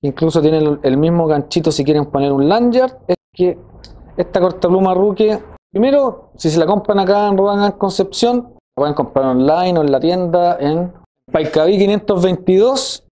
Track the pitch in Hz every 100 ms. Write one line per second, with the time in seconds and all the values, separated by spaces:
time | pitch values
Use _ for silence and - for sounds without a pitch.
0 | 143 131 160 165 151 156 151 147 139 131
1 | 156 170 160 151 139 - 160 151 139 151
2 | 147 139 143 139 139 208 240 240 254 -
3 | - 180 _ - 180 170 - - - -
4 | - - 175 196 180 180 180 185 190 185
5 | 202 190 214 208 - - _ 190 247 285
6 | 269 - - - 165 156 165 202 - 202
7 | 185 202 208 196 196 202 202 196 196 185
8 | 190 - 233 247 240 - _ - 147 147
9 | 135 - 135 127 135 160 180 175 147 135
10 | 156 180 180 175 175 175 143 160 180 -
11 | _ _ _ - 220 - 160 202 196 208
12 | 208 196 180 180 185 185 226 269 - -
13 | _